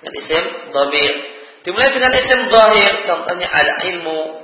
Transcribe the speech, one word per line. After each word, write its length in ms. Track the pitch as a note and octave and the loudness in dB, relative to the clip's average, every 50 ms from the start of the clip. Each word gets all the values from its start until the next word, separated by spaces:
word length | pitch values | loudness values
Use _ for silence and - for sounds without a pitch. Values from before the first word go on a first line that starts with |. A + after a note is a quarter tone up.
Dengan 120 | - - - | -14 -12 -12
isim 280 | C#3+ - - D#3 E3 F3 - - - - - - | -12 -6 -2 -2 -2 -2 -4 -10 -12 -14 -6 -2
dhamir. 400 | C#3 C#3 C#3 D3 D3 D3 C3+ - - - - - - - - - - | -2 0 0 0 0 0 0 -2 -4 -8 -14 -16 -18 -20 -20 -20 -14
Dimulai 280 | _ F3+ F#3 G#3+ B3+ C4+ C4 | _ -8 -2 2 2 2 2
dengan 180 | C4 B3+ B3+ C4 | 2 0 2 2
isim 220 | C4 - - B3+ B3 A#3+ A#3 | 2 2 2 2 0 2 4
dhahir, 420 | A#3 A3+ A3 G#3+ G#3+ G#3 G3+ G3+ - - - | 6 6 6 8 6 4 4 2 2 0 -2
contohnya 420 | F#3+ F3 F3 F3+ - F3+ F3+ F3+ E3 - | -4 -4 -4 -2 -6 -6 -6 -6 -2 0
al-ilmu 680 | D3+ D3 D3 D3+ - - F#3 F3+ F3 E3 D#3+ D#3+ D#3 D#3 D#3+ D#3+ - | 2 2 2 0 -2 -4 -6 -6 -6 -6 -6 -6 -4 -6 -6 -10 -14